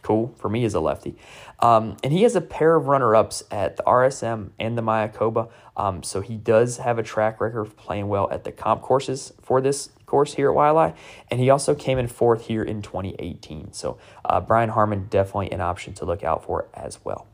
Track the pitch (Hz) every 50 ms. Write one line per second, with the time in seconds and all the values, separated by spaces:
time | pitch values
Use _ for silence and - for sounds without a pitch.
0 | - - - 113 113 120 - _ - 104 104 120 123 110 90 87 80 76 69 -
1 | - 73 - _ - - - - - - - - - 117 117 110 110 110 - -
2 | - 131 151 185 220 240 226 185 165 - - - 156 160 165 156 139 135 139 139
3 | 127 110 110 110 104 - - - - _ - 104 95 - - - - - 110 123
4 | 127 131 135 - - 113 117 113 98 - - - 98 113 117 117 110 113 110 110
5 | 107 104 110 - 110 113 113 117 113 113 - - - - _ - 98 98 92 85
6 | - - - 95 90 - 113 107 - - 113 110 120 123 123 - 131 123 117 113
7 | 110 - - 110 107 110 110 - 107 110 123 117 107 104 - _ - - 82 104
8 | 101 101 101 98 95 - - - - - - - - 107 113 - - - 127 127
9 | - - 131 131 - - - _ - - 127 131 131 139 139 - - - _ _
10 | _ - - 135 143 147 - - 139 139 - - 147 147 156 160 160 160 - -
11 | - - - - - _ 117 120 127 127 139 147 - - 147 147 - - 131 131
12 | 123 120 - - 120 120 117 110 - - 113 110 - - 107 107 101 - - 92
13 | 95 98 - - - 82 - - - - 76 78 76 - - - - 71 64 -
14 | - - - - _ - - 92 90 - 110 113 117 110 113 117 107 107 104 98
15 | 95 101 - 98 98 95 - 101 98 - - 92 90 87 87 - - - 95 -
16 | - 87 87 - - 80 80 - - - 87 82 - - - - - - - -
17 | _ - 50 - - -